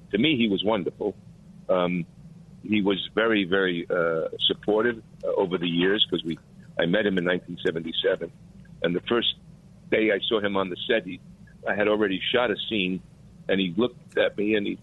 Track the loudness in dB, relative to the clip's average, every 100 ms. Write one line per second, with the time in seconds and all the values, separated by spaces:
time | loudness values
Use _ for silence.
0 | -6 0 2 2 2 2 0 0 -2 -4
1 | -6 -6 -14 -20 -20 -18 0 2 2 0
2 | -4 -12 -20 -20 -20 -16 -2 2 2 0
3 | -2 0 2 2 2 2 2 0 -2 0
4 | 0 0 -4 -2 -2 0 0 2 2 -2
5 | -10 -8 -2 0 0 0 0 2 2 2
6 | 0 -2 -4 -8 -10 -20 -8 -2 2 2
7 | 2 2 0 -2 -4 -4 -2 -2 -4 -2
8 | 0 -2 -4 -12 -20 -20 -20 -6 -2 -2
9 | 0 0 0 -4 -12 -20 -20 -20 -2 2
10 | 2 0 0 -2 0 -2 -2 -4 -2 -2
11 | -2 -10 -14 -20 -20 -10 -4 0 2 4
12 | 2 0 0 0 0 -2 -2 -2 -2 -2
13 | -8 -20 -20 -14 -2 0 0 0 -2 -2
14 | -6 0 0 0 0 0 0 -6